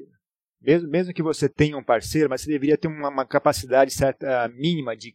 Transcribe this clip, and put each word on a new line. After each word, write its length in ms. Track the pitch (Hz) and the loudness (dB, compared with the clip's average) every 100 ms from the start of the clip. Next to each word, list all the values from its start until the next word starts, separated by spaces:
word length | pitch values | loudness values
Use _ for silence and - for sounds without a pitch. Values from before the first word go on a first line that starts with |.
| - _ _ _ _ _ | -20 _ _ _ _ _
Mesmo, 300 | 120 170 165 | 2 2 2
mesmo 240 | 160 180 | -2 -2
que 100 | 180 | -4
você 240 | 160 151 139 | -4 -2 -2
tenha 300 | - 151 147 | 0 0 0
um 80 | |
parceiro, 460 | 117 117 - 151 147 | 0 0 0 0 0
mas 100 | 131 | 0
você 80 | 147 | -4
deveria 300 | 147 143 151 | -2 0 0
ter 100 | 165 | 0
uma, 220 | 151 143 | -6 -4
uma 160 | 139 131 | -4 -2
capacidade 640 | 143 151 139 127 131 135 | 0 2 0 2 4 4
certa, 560 | - 135 - 143 127 117 | 2 -2 -2 -2 -2 -2
mínima 480 | 123 156 165 123 113 | -4 -4 -2 -6 -10
de, 180 | 113 | -14